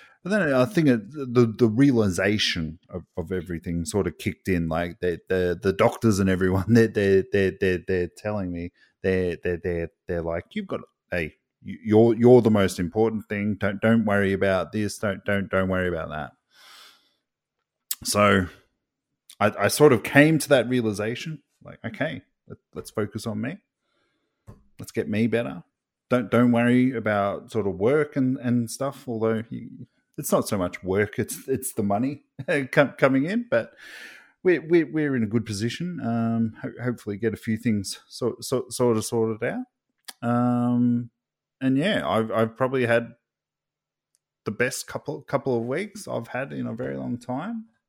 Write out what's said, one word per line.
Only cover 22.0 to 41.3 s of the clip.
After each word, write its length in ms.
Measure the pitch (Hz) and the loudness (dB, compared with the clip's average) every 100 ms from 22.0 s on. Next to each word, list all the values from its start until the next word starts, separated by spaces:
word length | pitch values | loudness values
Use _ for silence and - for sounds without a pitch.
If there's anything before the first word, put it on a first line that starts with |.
| 139 - - _ _ | -6 -6 -16 _ _
let, 120 | - _ | -20 _
let's 160 | - - | -16 -8
focus 360 | - 123 110 117 | -6 -6 -6 -8
on 140 | 104 | -6
me. 160 | 113 190 _ _ _ _ _ _ _ _ - - _ _ | -8 -10 _ _ _ _ _ _ _ _ -20 -20 _ _
Let's 140 | - | -10
get 160 | - - | -6 -4
me 180 | 104 113 | 0 0
better. 380 | 113 123 175 - _ _ _ _ | 0 -4 -10 -16 _ _ _ _
Don't, 220 | 123 98 | -2 2
don't 220 | 117 123 | 4 4
worry 400 | 117 120 123 127 | 4 4 4 2
about 560 | - 107 104 101 87 120 | 0 -2 0 0 -2 -6
sort 160 | 113 98 | -4 -2
of 80 | |
work 400 | 87 107 151 147 | 0 2 2 0
and, 220 | 143 131 131 | 0 -2 -2
and 320 | 123 120 113 | 0 0 -2
stuff, 380 | - 139 135 - | -6 -6 -6 -8
although 340 | 113 110 113 110 | -2 0 0 -4
you, 180 | 120 113 - - _ _ - | -12 -14 -18 -20 _ _ -12
it's 140 | 151 | -2
not 160 | 180 - | -2 0
so 100 | 104 | -2
much 240 | 90 - | -4 -6
work, 360 | 90 95 104 - | -2 0 0 -2
it's, 280 | 104 - - | -6 -8 -6
it's 240 | 135 - | -6 -4
the 80 | - | -4
money 420 | 101 101 131 147 _ - 143 | -2 -2 -2 -6 _ -14 -4
<laughs> 260 | 151 131 | -2 0
com-, 220 | - 135 - | 0 0 2
coming 260 | 139 135 | 2 2
in, 220 | 151 226 240 | 0 -4 0
but 220 | 117 - - - - - - - _ | -2 -2 -12 -20 -20 -20 -20 -20 _
we, 160 | 185 165 | 0 0
we, 260 | 160 170 | 4 2
we're 320 | 147 156 151 131 | 2 -2 0 0
in 60 | |
a 40 | 107 | 0
good 180 | 113 110 | 0 -2
position. 540 | 101 117 - 175 175 | -4 -4 -4 -8 -6
Um, 500 | 113 117 113 113 113 113 | -4 0 0 0 -2 -4
ho-, 220 | 131 - | -12 -8
hopefully 320 | 123 117 - 104 | -6 -6 -8 -4
get 160 | 113 | -4
a 20 | 101 | -4
few 180 | - 110 | -4 -2
things 440 | - 107 95 - _ | 0 -2 -4 -12 _
sort, 340 | - 120 - | -6 -6 -6
sort, 280 | - 127 - | -4 -4 -4
sort 240 | - 123 110 | -2 2 2
of 80 | |
sorted 380 | 107 117 113 107 123 | -2 -2 -2 -4 -6
out. 160 | 226 254 _ _ _ - - 117 | -6 -10 _ _ _ -20 -8 -2
Um, 840 | 120 123 120 120 123 123 120 120 _ _ | 0 0 0 0 2 2 0 -4 _ _